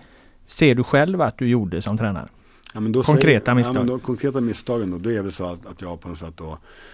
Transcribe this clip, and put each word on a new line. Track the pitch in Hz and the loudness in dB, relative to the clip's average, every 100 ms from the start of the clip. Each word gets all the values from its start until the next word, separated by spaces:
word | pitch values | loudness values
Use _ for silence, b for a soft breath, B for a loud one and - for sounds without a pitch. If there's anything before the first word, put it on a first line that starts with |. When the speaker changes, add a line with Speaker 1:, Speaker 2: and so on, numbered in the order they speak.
| b b b b - | b b b b -10
Speaker 1:
ser | - 156 120 | 2 4 4
du | |
själv | 120 139 156 190 | 4 2 2 2
att | 135 - | 0 0
du | 123 | 0
gjorde | 120 95 85 | 2 0 -4
som | 101 107 | -2 -2
tränare? | 110 90 - _ b b b | -2 -4 -8 _ b b b
Speaker 2:
Ja, | 110 | -6
men | 107 | -2
då | 120 | 0
Speaker 1:
Konkreta | 131 147 151 113 - | 4 6 6 4 4
Speaker 2:
säger, | 123 | 2
Speaker 1:
misstag. | 120 127 | 2 0
Speaker 2:
ja, | |
men | 123 | 0
de | 127 | -2
konkreta | - 120 139 131 | -4 -4 -2 -2
misstagen | 117 101 - 120 98 | -2 -4 -4 -4 -2
då, | 90 | -4
då | 104 | -4
är | 110 | -4
det | |
väl | 98 | -4
så | 92 90 | -6 -8
att, | 87 87 | -8 -14
att | 90 | -14
jag | 92 85 | -12 -12
på | 92 | -12
något | 82 | -12
sätt | 82 82 | -14 -14
då, | 80 76 B B B | -14 -14 B B B